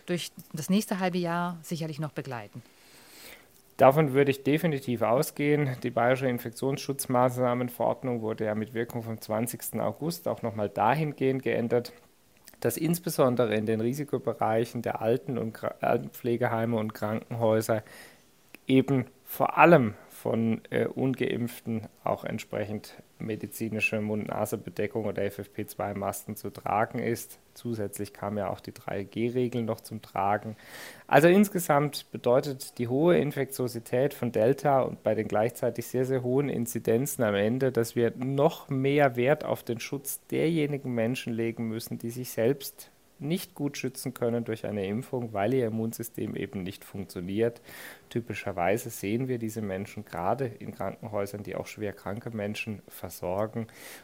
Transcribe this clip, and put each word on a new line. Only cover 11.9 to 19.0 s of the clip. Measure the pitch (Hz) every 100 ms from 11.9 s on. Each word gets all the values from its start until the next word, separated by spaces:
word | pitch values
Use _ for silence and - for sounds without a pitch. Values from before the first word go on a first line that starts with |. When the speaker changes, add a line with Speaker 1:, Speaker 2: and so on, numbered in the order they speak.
| - - _ _ _ - -
Speaker 2:
dass | 123 -
insbesondere | 160 170 170 160 131 123 113
in | 107
den | 110 110
Risikobereichen | 117 143 139 127 - - 110 113 120 120
der | 113 -
Alten- | 110 127 - 113
und | 113
Gra-, | - - -
Altenpflegeheime | - 120 139 - 123 120 117 113 117 113
und | 107
Krankenhäuser | - 107 110 - 117 113 110 113 110 - - - - _ _ _ - -
eben | 131 131 135